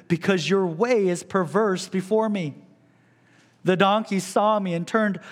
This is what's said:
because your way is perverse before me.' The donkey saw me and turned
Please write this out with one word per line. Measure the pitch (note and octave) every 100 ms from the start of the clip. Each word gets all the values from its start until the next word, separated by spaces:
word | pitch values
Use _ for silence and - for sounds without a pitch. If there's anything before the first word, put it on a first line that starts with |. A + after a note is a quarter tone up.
| -
because | E3 - F#3 D3
your | G3 F3+
way | D#3+ A#3 A#3+ F#3
is | F3
perverse | - G3 E3 F3 G#3+ F#3 -
before | F#3+ F#3 A3 A3
me.' | G3+ D3+ - - _ _ _ _ _ _ _ _ _ E3+
The | F#3
donkey | G3 G#3+ G#3+ G3
saw | F3+ A3+ G#3 G#3+
me | F#3+
and | E3+ E3+
turned | A3+ G#3 G3 -